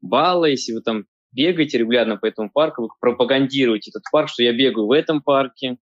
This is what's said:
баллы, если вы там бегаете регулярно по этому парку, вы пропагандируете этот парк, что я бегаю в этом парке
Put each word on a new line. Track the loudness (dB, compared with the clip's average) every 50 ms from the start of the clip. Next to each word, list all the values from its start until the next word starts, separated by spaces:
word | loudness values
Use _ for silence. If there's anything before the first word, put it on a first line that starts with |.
баллы, | -6 -2 0 2 2 2 2 2 2 2
если | 2 0 -2 -6 -8
вы | -6
там | -4 -4 -4 -4 -6 _ _ _ _ _ _
бегаете | -2 0 0 2 0 -2 -2 0 -2
регулярно | 0 2 2 2 2 0 -2 -2
по | -4 -4
этому | -4 -4 -8 -4 _
парку, | 0 0 0 -2 -6 -8
вы | -8 -8 _
пропагандируете | -2 -2 2 2 0 2 2 2 2 0 0 0 2 2 2 0 -4 -8
этот | -14 -14 _ 0
парк, | 0 0 0 0
что | -2 0 0
я | 0 2
бегаю | 2 2 2 2 0 0 2
в |
этом | 2 2 2 0 -2 -2
парке | 0 2 2 2 2 -2 _ _ -8 -8 -8 -10 _